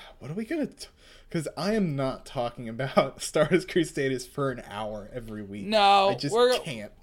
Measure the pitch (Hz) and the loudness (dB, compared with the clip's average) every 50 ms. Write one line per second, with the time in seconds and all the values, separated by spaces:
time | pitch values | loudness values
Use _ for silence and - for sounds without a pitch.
0 | - - - - 113 131 160 202 226 - 330 311 269 - - - - - _ _ | -18 -20 -20 -14 -12 -10 -8 -8 -6 -4 -4 -2 -4 -4 -6 -10 -20 -20 _ _
1 | _ - - - - - - 170 143 139 - 143 160 196 220 220 196 165 143 139 | _ -20 -20 -20 -12 -8 -6 -6 -6 -6 -6 -4 -2 0 0 0 0 0 0 0
2 | 135 131 120 98 - - - 135 120 123 - - 123 113 117 117 131 127 - - | -2 -2 -4 -6 -10 -8 -6 -4 -4 -4 -4 -8 -10 -8 -6 -6 -6 0 2 2
3 | 147 135 - - - - - 160 151 147 180 165 170 - - 180 160 156 - 151 | 2 2 0 -8 -6 -2 2 2 4 4 4 2 2 2 0 0 0 0 0 -2
4 | 139 135 131 123 - - - 143 139 135 123 120 - - 98 104 110 104 107 107 | -2 -2 -2 -4 -6 -8 -6 -4 -2 -2 -2 -4 -8 -10 -10 -8 -8 -8 -8 -10
5 | 101 107 - 127 110 110 107 107 104 98 101 107 - 196 220 214 202 196 202 196 | -12 -12 -12 -12 -10 -10 -10 -10 -10 -10 -10 -8 -4 0 4 6 6 8 8 8
6 | 196 196 196 - - 143 196 233 247 254 247 - - 170 127 110 104 107 - - | 6 4 2 0 -2 0 2 4 4 4 4 2 -2 -4 -8 -8 -10 -12 -14 -14